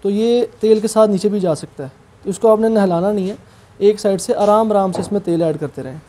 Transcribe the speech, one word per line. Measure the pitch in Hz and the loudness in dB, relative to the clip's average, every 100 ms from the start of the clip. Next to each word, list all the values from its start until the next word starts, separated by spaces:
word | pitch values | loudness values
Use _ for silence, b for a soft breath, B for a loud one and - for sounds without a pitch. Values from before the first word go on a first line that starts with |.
तो | 196 | -2
ये | 202 226 240 240 - | -2 2 0 0 -2
तेल | 214 220 | 2 2
के | 214 | 2
साथ | 220 220 | 2 2
नीचे | 196 208 | 2 0
भी | 208 | -2
जा | 180 | -2
सकता | 151 151 - | -4 -6 -14
है। | 135 - _ _ | -14 -14 _ _
तो | - | -10
इसको | 190 226 | -2 2
आपने | 220 220 | 4 2
नहलाना | 220 196 170 190 | 2 2 0 0
नहीं | 214 185 | -2 -4
है, | 214 - b b - | -8 -16 b b 0
एक | 202 208 | 2 2
साइड | 208 196 | 0 -2
से | 190 | -2
आराम | 240 208 214 226 | 0 2 2 2
आराम | 202 190 | 0 0
से | 175 | -4
इसमें | 180 202 | -4 -4
तेल | 196 170 | -2 -2
ऐड | 165 151 | 0 -2
करते | 151 - | -8 -10
रहें। | 127 139 | -14 -14